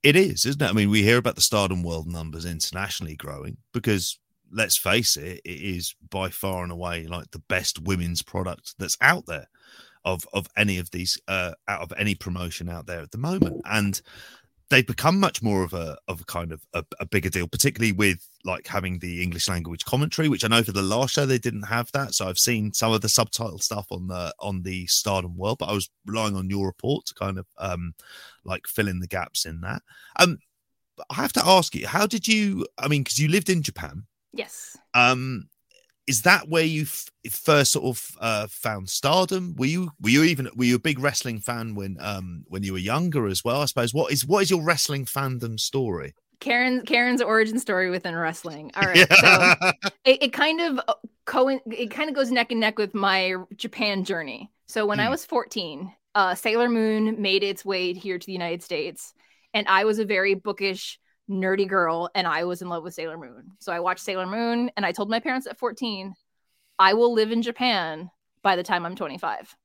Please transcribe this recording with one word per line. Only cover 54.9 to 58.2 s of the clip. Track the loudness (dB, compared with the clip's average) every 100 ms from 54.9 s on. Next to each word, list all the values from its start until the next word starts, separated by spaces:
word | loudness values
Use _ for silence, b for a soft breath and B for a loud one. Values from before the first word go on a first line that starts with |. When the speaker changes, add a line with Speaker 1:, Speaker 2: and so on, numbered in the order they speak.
| 0
Speaker 2:
I | 0
Speaker 1:
Hmm. |
Speaker 2:
was | -2
fourteen, | -2 -4 -2 -8 -8 -10 -14 _ _
uh, | 2 2
Sailor | 2 0 2 2
Moon | 2 2 2 0 0
made | 2 2
its | 2 -4
way | -4 -2 -2
here | -4 -6
to | -6